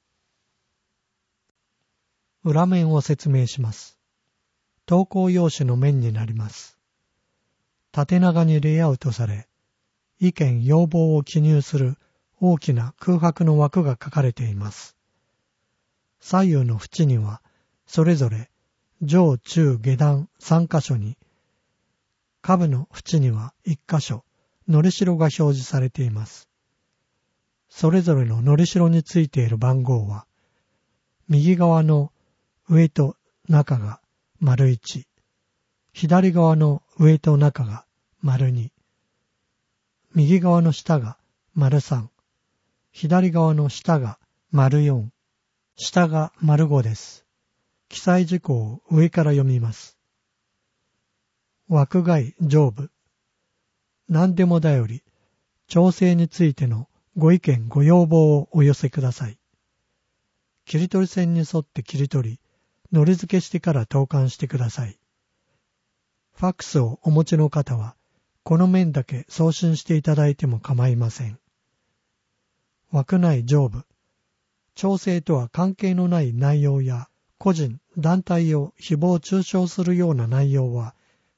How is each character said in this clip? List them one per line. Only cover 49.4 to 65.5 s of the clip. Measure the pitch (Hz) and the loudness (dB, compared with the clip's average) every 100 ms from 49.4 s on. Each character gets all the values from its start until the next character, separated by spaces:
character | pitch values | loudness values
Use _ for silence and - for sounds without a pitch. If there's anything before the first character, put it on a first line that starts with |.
| 135 | 0
み | 123 | 0
ま | 113 | -2
す。 | - - _ _ _ _ _ _ _ _ _ _ _ _ _ _ _ _ _ - | -8 -16 _ _ _ _ _ _ _ _ _ _ _ _ _ _ _ _ _ -2
枠 | 156 139 185 | 0 0 0
外 | 170 160 123 - | 0 0 -2 -4
上 | 160 151 139 | 0 2 2
部。 | 107 143 _ _ _ _ _ _ _ _ _ _ _ - | -2 -12 _ _ _ _ _ _ _ _ _ _ _ -4
何 | 160 185 | 0 0
で | 175 | 2
も | 180 170 | 2 2
だ | 156 | 2
よ | 135 110 | 0 -2
り、 | 120 _ _ _ _ _ _ - | -8 _ _ _ _ _ _ -4
調 | 170 185 | 2 2
整 | - 180 170 | 4 2 2
に | 170 | 0
つ | - | 0
い | 160 | 0
て | 135 127 | 0 -4
の | 113 127 _ _ 180 | -4 -8 _ _ 0
ご | 160 | 4
意 | 180 | 4
見、 | - 123 113 | 2 -2 -2
ご | 143 | 2
要 | 147 175 165 | 4 4 4
望 | 160 156 147 | 4 4 2
を | - | 0
お | 160 | 2
寄 | 143 | 2
せ | 135 135 | 2 -2
く | - | -4
だ | 127 | -4
さ | - 117 | -6 -10
い。 | - _ _ _ _ _ _ _ _ _ _ _ _ | -14 _ _ _ _ _ _ _ _ _ _ _ _
切 | - 156 | -6 -4
り | 175 | -2
取 | 190 | -2
り | 185 | -2
線 | 190 170 | -2 -2
に | 170 | 0
沿 | 156 165 | -2 -4
っ | |
て | 147 - | -6 -10
切 | - 139 | -10 -4
り | 139 | -4
取 | 139 113 | -2 -4
り、 | 117 _ _ _ _ - | -8 _ _ _ _ -4
の | 160 | 0
り | 151 | 2
付 | 185 175 185 | 0 0 -4
け | |
し | - | -4
て | 175 | -6
か | 175 | -2
ら | 143 | -2
投 | 110 139 135 | -2 -2 -2
函 | 143 131 | 0 -2
し | - | -4
て | 139 | -8
く | 131 | -4
だ | 117 | -6
さ | - 113 | -6 -12
い。 | - _ _ _ _ _ | -12 _ _ _ _ _